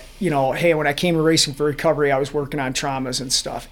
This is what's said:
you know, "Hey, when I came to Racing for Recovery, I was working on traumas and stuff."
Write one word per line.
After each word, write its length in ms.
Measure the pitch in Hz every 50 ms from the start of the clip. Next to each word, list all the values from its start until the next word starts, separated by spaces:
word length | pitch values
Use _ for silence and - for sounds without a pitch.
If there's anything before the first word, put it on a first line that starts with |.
| - - - -
you 100 | 202 170
know, 220 | 151 139 135 - 120
"Hey, 200 | 139 160 170 160
when 140 | 151 151
I 60 | 143 143
came 240 | - - 180 170
to 40 | 160
Racing 340 | 156 160 165 156 - 151 131
for 100 | - 147
Recovery, 480 | 151 139 - - 165 151 139 147 139 135
I 60 | 135
was 120 | 143 139 -
working 280 | 147 143 135 156 143
on 120 | 135 131 131
traumas 480 | - - 143 135 131 131 127 127 -
and 120 | 127 135 -
stuff." 340 | - - 147 - - - -